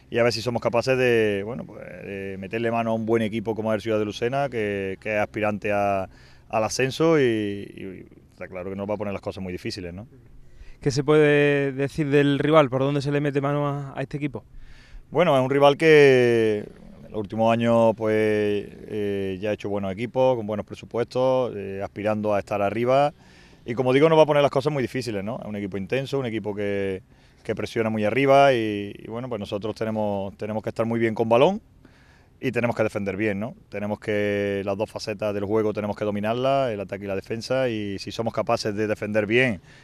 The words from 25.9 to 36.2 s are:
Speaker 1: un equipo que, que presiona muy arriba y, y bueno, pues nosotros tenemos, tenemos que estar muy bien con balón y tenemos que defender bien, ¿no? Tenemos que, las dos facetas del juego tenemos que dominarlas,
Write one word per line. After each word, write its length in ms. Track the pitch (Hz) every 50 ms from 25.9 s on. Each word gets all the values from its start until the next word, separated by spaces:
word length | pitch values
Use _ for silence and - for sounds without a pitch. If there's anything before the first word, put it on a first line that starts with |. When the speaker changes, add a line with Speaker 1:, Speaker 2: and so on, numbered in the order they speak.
| - 127 139 131 - 139
Speaker 1:
un 80 | 131 120
equipo 260 | 110 113 101 107 101
que, 480 | 104 104 101 101 101 98 98 95 95 - _ - - _ _ _ _ -
que 120 | - 110
presiona 340 | - 104 98 - 120 110 110
muy 140 | 110 110 107
arriba 500 | 104 101 127 139 135 135 139 139 139 131
y, 400 | 120 110 107 104 101 101 101 -
y 120 | - - -
bueno, 200 | 110 117 127 127
pues 120 | 117 104
nosotros 340 | 101 92 110 101 95 107 104
tenemos, 640 | - 113 110 110 110 107 104 101 98 98 101 95 -
tenemos 240 | 110 104 107 110
que 80 | 104 113
estar 160 | - - 113
muy 140 | 113 117 117
bien 160 | 117 117 110
con 140 | 98 117 113
balón 340 | 117 117 139 175 196 220 - _ _ - - - _ _ _ _ _ _ _ _ _ _
y 120 | - 131
tenemos 240 | 117 120 117 120 117
que 80 | - 113
defender 340 | 107 - 110 101 98 92 92
bien, 220 | 107 110 101 98
¿no? 160 | 107 127 - - - _
Tenemos 300 | - 101 104 104 107 -
que, 600 | - - 107 104 104 104 104 101 101 101 101 98 95
las 120 | 104 98 98
dos 140 | 110 -
facetas 420 | - 104 - - 107 92 107 107 101
del 120 | 101 101
juego 280 | 95 107 110 107 107 101
tenemos 220 | 107 104 104 101
que 100 | - 107
dominarlas, 680 | 104 104 104